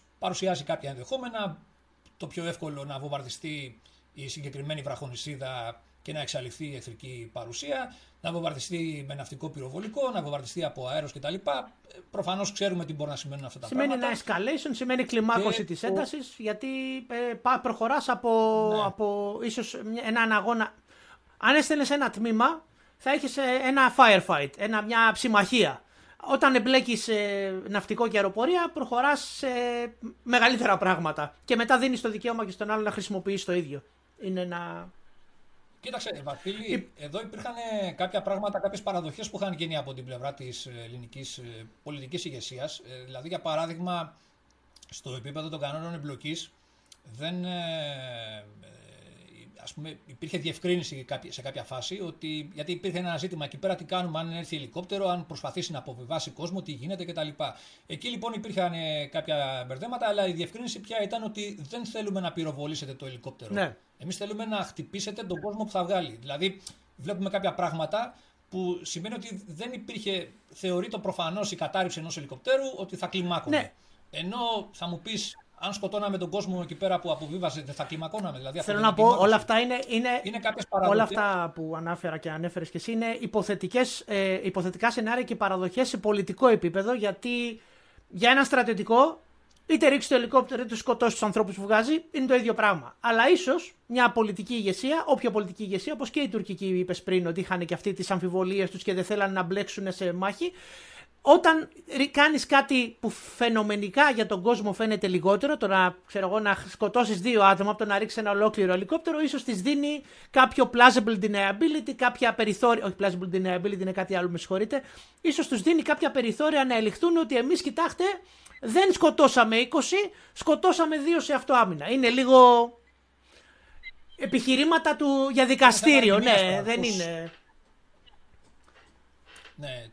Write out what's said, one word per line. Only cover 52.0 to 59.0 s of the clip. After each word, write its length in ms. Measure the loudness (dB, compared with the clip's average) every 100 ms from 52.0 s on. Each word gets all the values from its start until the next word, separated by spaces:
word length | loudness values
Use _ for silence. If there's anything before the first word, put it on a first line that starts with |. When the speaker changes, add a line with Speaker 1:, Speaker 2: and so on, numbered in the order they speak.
| -10
Speaker 1:
ότι, 440 | -10 -8 -8 -8
γιατί 180 | -10 -8
υπήρχε 260 | -6 -6 -6
ένα 180 | -4 -4
ζήτημα 280 | -6 -8
εκεί 120 | -10 -6
πέρα, 180 | -4
τι 100 | -4
κάνουμε 340 | -4 -4 -2 -4
αν 140 | -6
έρθει 240 | -8 -8 -10
ελικόπτερο, 520 | -10 -10 -8 -2 0
αν 180 | -2 -6
προσπαθήσει 460 | -10 -8 -8 -8
να 60 | -8
αποβιβάσει 520 | -12 -14 -8 -6 -6
κόσμο, 320 | -10 -8 -8
τι 100 | -8
γίνεται 320 | -10 -10 -10
κτλ. 240 | -8 -8 -8 -6 -8 -10 -20 -20 -16
Εκεί, 220 | -12 -10
λοιπόν, 240 | -8 -8
υπήρχαν, 400 | -8 -6 -4 -2
ε, 340 | -4 -6 -6